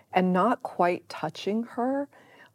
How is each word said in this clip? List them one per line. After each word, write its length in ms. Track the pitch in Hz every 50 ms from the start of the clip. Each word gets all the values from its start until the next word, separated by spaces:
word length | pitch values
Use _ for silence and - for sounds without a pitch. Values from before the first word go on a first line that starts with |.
| - _ -
and 180 | 185 185 185 180
not 300 | 180 180 226 247 - -
quite 440 | - - - 180 175 180 - - -
touching 540 | - - - 156 160 - - 190 208 226 233
her, 440 | 233 - - 233 254 269 277 285 - - - - - - - - -